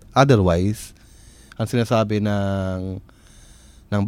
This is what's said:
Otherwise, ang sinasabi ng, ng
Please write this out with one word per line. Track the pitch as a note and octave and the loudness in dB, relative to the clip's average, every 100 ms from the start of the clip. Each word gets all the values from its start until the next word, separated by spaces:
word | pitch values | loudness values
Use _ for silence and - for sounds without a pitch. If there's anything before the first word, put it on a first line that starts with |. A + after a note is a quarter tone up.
| - | -2
Otherwise, | B2+ C#3 A2 F2+ E2+ G2 G#2+ - - - - - - - - | 2 4 4 4 2 0 -4 -12 -20 -20 -20 -20 -20 -20 -10
ang | A2 | -4
sinasabi | B2 A2+ A2+ G#2+ G#2+ | -2 0 0 0 0
ng, | G#2 G2+ G2 G2 F#2+ F#2 F#2 F#2 - - - - - - - - - | 0 -2 -2 -4 -4 -6 -8 -10 -14 -20 -20 -20 -20 -20 -20 -20 -6
ng | G#2 | 0